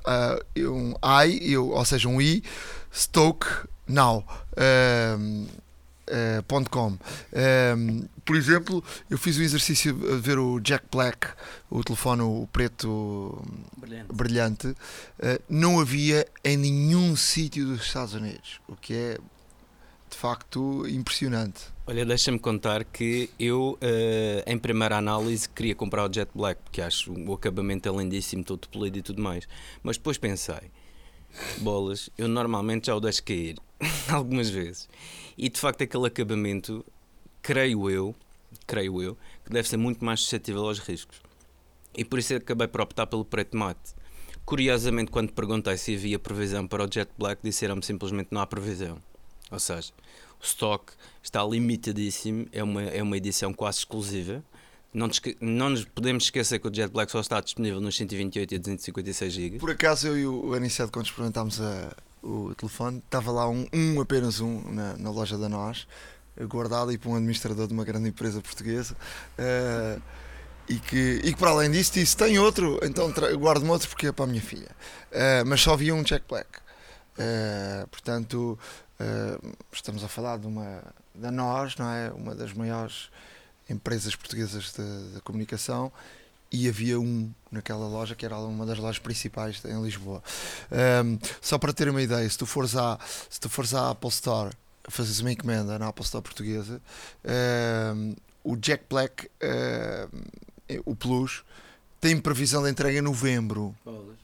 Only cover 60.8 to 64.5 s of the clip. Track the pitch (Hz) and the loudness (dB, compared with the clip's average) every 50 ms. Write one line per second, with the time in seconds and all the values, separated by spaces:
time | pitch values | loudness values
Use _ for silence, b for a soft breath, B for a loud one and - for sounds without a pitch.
60.8 | 120 107 - 120 113 - - - 117 117 107 117 110 110 104 110 110 107 101 92 | -2 -2 -2 -4 -4 -4 -4 -4 -2 -2 -2 0 -2 -2 -2 -2 -2 -2 -2 -4
61.8 | 85 73 - - - - - - - 113 107 107 101 98 95 - - 107 - - | -6 -8 -10 -14 -20 -20 -20 -14 -8 -6 -6 -4 -4 -6 -6 -6 -8 -8 -6 -4
62.8 | 120 123 127 123 - - - 131 110 120 120 120 120 117 117 127 127 - - 165 | -4 -4 -4 -6 -6 -4 -2 -2 0 0 0 2 2 2 2 0 -2 0 0 2
63.8 | 160 160 156 147 135 - 139 131 123 120 104 104 113 117 | 2 4 4 2 2 2 2 4 4 2 2 0 -2 -2